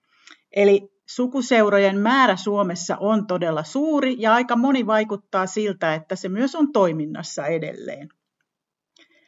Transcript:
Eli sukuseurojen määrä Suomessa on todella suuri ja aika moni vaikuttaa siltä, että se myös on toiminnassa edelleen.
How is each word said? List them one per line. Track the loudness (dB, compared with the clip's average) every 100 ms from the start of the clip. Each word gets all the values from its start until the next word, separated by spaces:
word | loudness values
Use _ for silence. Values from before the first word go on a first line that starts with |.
| _ _ _ -20 _ 2
Eli | 4 4 0 _ -12
sukuseurojen | -6 -4 -4 2 4 4 4 4 2
määrä | 2 4 4 2
Suomessa | -2 -2 -2 -4 -6 -4
on | 0 0 0
todella | -2 -2 -2
suuri | -4 -2 0 0 0 0
ja | 2
aika | 2 2 0
moni | 2 2 2
vaikuttaa | 0 0 -6 _ -4 -2
siltä, | -2 -4 -2 -2
että | -2 -4 -8
se | -6
myös | -4 -4 -2
on | 0
toiminnassa | 2 2 0 -6 -8 -10 -8 -4
edelleen. | -4 -6 -10 -12 -14 -16 _ _ _ _ _ _ _ _ _ _ _